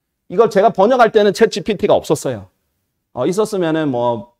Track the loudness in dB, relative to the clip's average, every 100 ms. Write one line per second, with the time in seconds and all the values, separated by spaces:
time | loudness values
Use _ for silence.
0 | _ _ _ 0 2 4 2 2 2 4
1 | 4 4 2 2 0 0 -6 -4 0 0
2 | 0 -4 -4 -8 -12 _ _ _ _ _
3 | _ -6 -4 -2 -4 -2 -2 -2 -2 -2
4 | -2 -4 -8